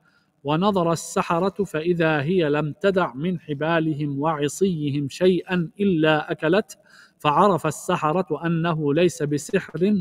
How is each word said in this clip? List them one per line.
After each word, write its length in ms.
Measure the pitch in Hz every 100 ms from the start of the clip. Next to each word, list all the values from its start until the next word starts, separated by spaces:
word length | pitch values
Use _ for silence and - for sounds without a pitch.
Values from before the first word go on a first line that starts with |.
| _ _ _ _
ونظر 480 | 139 156 196 190 165
السحرة 720 | 165 - - - 170 190 -
فإذا 580 | 190 151 165 175 160 156
هي 280 | 143 190 156
لم 240 | 147 151 139
تدع 320 | 196 190 165
من 260 | 120 165 175
حبالهم 800 | - 147 151 165 160 143 151 139
وعصيهم 880 | 151 156 147 - 196 170 147 139 143
شيئا 600 | - 185 180 - 180 160 -
إلا 520 | 202 170 156 151 -
أكلته، 440 | 160 156 185 226 - _ - - _
فعرف 480 | 147 147 202 170 156
السحرة 800 | - - 170 156 165 190 147 165
أنه 480 | 170 165 160 147
ليس 300 | 143 180 -
بسحر، 680 | 143 147 - 190 - 160 185 208